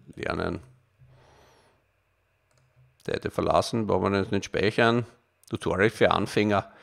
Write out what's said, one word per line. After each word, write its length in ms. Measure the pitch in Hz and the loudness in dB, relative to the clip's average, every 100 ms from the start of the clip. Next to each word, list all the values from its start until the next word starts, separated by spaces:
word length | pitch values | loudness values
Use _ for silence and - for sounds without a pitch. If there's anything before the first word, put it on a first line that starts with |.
| - | -20
Lernen, 460 | - - 85 85 87 - _ _ _ - - - - - _ _ _ _ _ _ _ _ _ _ _ _ _ _ _ - | -10 -8 -4 -4 -6 -12 _ _ _ -20 -20 -20 -20 -20 _ _ _ _ _ _ _ _ _ _ _ _ _ _ _ -8
Seite 240 | - - | -6 -4
verlassen, 560 | - 82 82 - 117 101 | -2 0 2 0 -2 -2
brauchen 260 | 92 98 | 0 2
wir 100 | 98 | 0
das 80 | 95 | 0
nicht 140 | 98 | -4
speichern. 600 | - - 101 - 117 120 110 - _ _ - | -4 -2 0 2 2 2 -2 -12 _ _ -12
Tutorial 400 | - - 90 110 | -6 -4 2 0
für 220 | - 95 | 4 2
Anfänger. 600 | 85 107 - 104 101 - - | 2 0 0 2 2 -2 -10